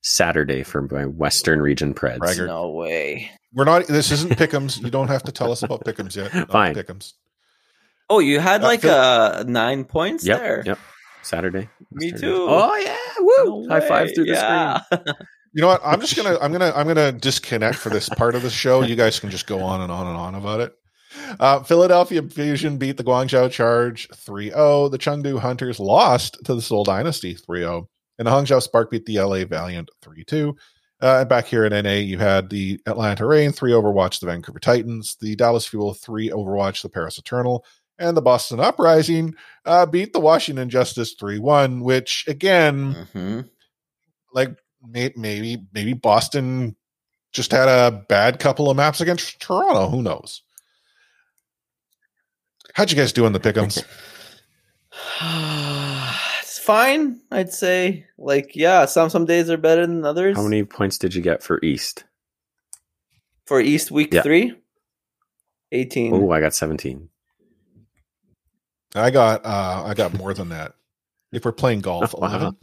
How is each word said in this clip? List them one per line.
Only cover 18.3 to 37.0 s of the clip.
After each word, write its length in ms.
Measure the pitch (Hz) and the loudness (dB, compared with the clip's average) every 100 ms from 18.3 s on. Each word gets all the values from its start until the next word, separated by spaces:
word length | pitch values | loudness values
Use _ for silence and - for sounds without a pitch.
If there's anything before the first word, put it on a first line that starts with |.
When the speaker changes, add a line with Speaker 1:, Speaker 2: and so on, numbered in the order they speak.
| 120 | 0
Speaker 2:
of 60 | |
the 80 | 123 | -4
show. 340 | - 131 131 | -2 2 4
You 120 | 123 113 | 2 2
guys 240 | 113 - | 2 0
can 100 | 101 | -6
just 180 | 95 - | -10 -6
go 120 | 98 | -6
on 220 | 92 92 | -4 -4
and 100 | 90 | -6
on 160 | 87 90 | -6 -8
and 80 | 85 | -8
on 180 | 85 | -10
about 280 | 95 101 107 | -10 -6 -4
it. 120 | 120 - _ _ _ 285 285 214 | -6 -8 _ _ _ -18 -14 0
Uh, 200 | 131 139 | 2 2
Philadelphia 600 | 131 170 180 175 175 170 | 4 4 6 6 4 0
Fusion 540 | 139 147 147 143 156 139 | -4 -4 -4 -2 -2 -4
beat 180 | 135 135 | -4 -4
the 80 | |
Guangzhou 480 | 123 127 131 131 127 | 0 0 2 2 2
Charge 560 | 127 117 117 120 113 - - | 2 2 2 0 -4 -14 -18
three 380 | - 101 104 143 | -14 -12 -4 2
oh. 320 | 151 143 143 | 4 4 2
The 100 | 131 | -2
Chengdu 400 | - 147 143 131 | -4 -4 -4 -4
Hunters 380 | 123 123 127 113 | -4 -4 -6 -6
lost 600 | 98 139 226 123 - - - | 2 4 6 4 0 -8 -6
to 100 | 123 | -4
the 60 | |
Seoul 240 | 113 107 101 | -2 -2 0
Dynasty 480 | 98 156 147 90 | 0 -2 -6 -8
three 320 | 82 - 87 85 | -12 -10 -8 -6
oh. 240 | 85 90 _ _ - | -8 -10 _ _ -6
And 80 | 117 | 2
the 60 | |
Hangzhou 300 | 135 139 131 | 2 4 2
Spark 280 | - 117 113 | 2 0 0
beat 140 | 113 110 | -4 -4
the 120 | 104 | -2
L 180 | 98 95 | -2 -2
A 80 | |
Valiant 480 | 95 80 90 87 80 _ | -4 -6 -8 -10 -12 _
three 220 | - 78 | -20 -20
two. 320 | 78 156 147 143 _ _ _ _ | -8 -4 -4 -6 _ _ _ _
Uh, 160 | 131 131 | 2 4
and 80 | 123 | 4
back 200 | 123 - | 2 2
here 180 | 117 107 | 2 2
at 80 | |
N 120 | 104 104 | 2 0
A, 140 | 101 | 0
you 180 | 101 95 | -2 -2
had 320 | 104 98 95 | 2 2 0
the 300 | 101 95 98 - | -4 -6 -6 -8
Atlanta 400 | 110 107 98 113 | -4 -4 -2 2
Reign 240 | 151 147 | 2 2
three 220 | 139 127 | 0 2
Overwatch 480 | 117 107 101 92 - | 4 4 2 0 -2
the 60 | 87 | -6
Vancouver 320 | 85 - 78 | -8 -10 -4
Titans, 580 | 120 123 113 113 101 - | 2 2 0 -8 -12 -10
the 160 | 107 107 | -6 0
Dallas 300 | 120 117 - | 2 2 -2
Fuel 260 | 110 104 | -6 -6
three 360 | 95 - 110 110 | -6 -10 -8 -6
Overwatch 520 | 104 95 101 98 95 | -6 -4 -2 -2 -4
the 60 | 95 | -8
Paris 300 | - | -8